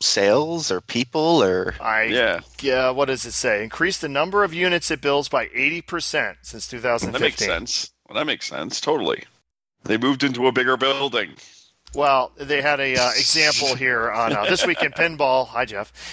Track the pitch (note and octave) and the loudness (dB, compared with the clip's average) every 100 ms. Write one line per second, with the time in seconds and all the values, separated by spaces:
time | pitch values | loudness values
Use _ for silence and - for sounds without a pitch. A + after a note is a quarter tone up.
0 | - - G2+ A#2 D#3 E3+ D3 F#2 - A#2 | -2 2 4 4 2 -2 -4 -4 -2 -4
1 | B2 D#3+ D#3+ E3 G2 F2+ - - A2+ A2 | -2 0 4 4 4 2 -2 -4 -2 0
2 | A2 A#2+ A2+ F2 - - C#3 C3 C3 B2+ | 0 2 2 0 -6 -6 -2 2 2 2
3 | C#3 C3 A#2+ - B2+ G#2 A2 - E3+ F#3+ | 0 0 -4 -2 0 0 -2 -2 -2 -2
4 | D#3 C#3 E3 G3+ G3+ D#3+ F3+ E3+ - D3+ | -2 -2 0 2 0 0 0 0 0 -2
5 | C#3+ C#3+ C#3+ C3+ A2 B2 C#3 E3+ - F3 | 0 0 2 -2 -2 0 -2 -2 -6 -6
6 | - D#3 A2 F2 - A2+ - B2 B2 A#2 | -2 -2 -2 -6 -14 -12 -12 -4 0 0
7 | - - D3+ - G#2 E2+ - - - _ | 0 -2 -2 0 -2 -2 -4 -6 -8 _
8 | _ A2+ D3+ A#2 - C2+ F2+ - - D3+ | _ -6 -4 -4 -6 -8 -8 -6 -2 0
9 | F2 - - _ _ _ _ _ - A2 | 0 -2 -6 _ _ _ _ _ -2 0
10 | B2+ C3+ C#3 A#2+ B2+ B2+ B2+ C3 C3 C3+ | 2 2 0 2 2 2 2 2 2 0
11 | C#3 A#2 F#2 - - - _ _ - C#3 | 0 -2 -4 -8 -20 -20 _ _ -12 0
12 | C#3+ C3+ B2 - C#3 D3 C#3+ D3 C3+ B2+ | 4 4 2 -6 -4 0 2 0 0 2
13 | B2 A#2+ - D#3+ D3+ D3 C#3+ B2 C3 A#2+ | 2 0 0 4 4 2 0 0 0 2
14 | A2+ A2 A2+ G#2+ A2+ F3+ - E3 D3 - | 0 0 0 0 0 2 0 0 -2 0
15 | E3 D#3 C#3 C3 B2 A#2 B2 G2+ G#2+ - | -2 0 2 2 0 -2 -4 -6 -10 -12
16 | - | -16